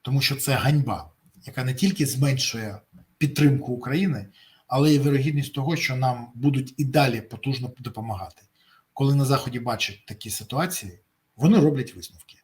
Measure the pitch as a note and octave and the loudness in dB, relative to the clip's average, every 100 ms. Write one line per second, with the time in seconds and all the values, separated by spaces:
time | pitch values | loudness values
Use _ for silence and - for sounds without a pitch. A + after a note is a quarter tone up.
0 | - C3+ - C#3 - B2 C3 D3+ B2 F#2 | 0 0 0 -2 0 2 4 2 2 -4
1 | - _ _ _ - - B2+ B2+ F#3+ - | -10 _ _ _ -12 -6 -4 0 0 2
2 | C3+ B2 C#3+ B2+ - A2+ G#2+ G2+ _ - | -2 2 2 2 -2 -4 -8 -10 _ -20
3 | _ _ C#3+ - D3 C3 - B2 A#2+ D3+ | _ _ -2 4 4 4 -2 -6 -2 0
4 | F#3+ A#2+ G2 _ _ _ _ B2+ D3+ C#3+ | 0 -2 -6 _ _ _ _ 2 4 4
5 | C#3+ C#3 C#3+ C#3+ C#3 - C3+ G3 - B2+ | 4 2 2 -2 -4 -4 -2 -2 -2 0
6 | C3 A#2+ A#2+ A#2 C#3+ C3+ B2+ - C#3 D3+ | 0 -2 -10 -2 0 0 -4 -4 0 2
7 | C3+ A2+ - A2 C#3 C3 B2+ - A#2 G#2+ | 2 0 -8 -8 -6 -6 -8 -10 -12 -10
8 | A2+ G#2 F2 _ _ _ _ _ _ - | -8 -8 -10 _ _ _ _ _ _ -2
9 | C#3 C#3+ C3+ C3+ - A#2+ A#2+ A2 - G2 | 2 2 2 0 0 -6 -6 -4 -6 -8
10 | - G#2+ G#2+ - A2 C#3 F3+ - G2 - | -16 -14 -10 -10 -6 -4 -4 -6 -12 -18
11 | _ _ _ - D#3+ A3 D3 C#3 B2+ F2 | _ _ _ 2 6 6 6 2 -6 -12
12 | - - - _ | -20 -20 -20 _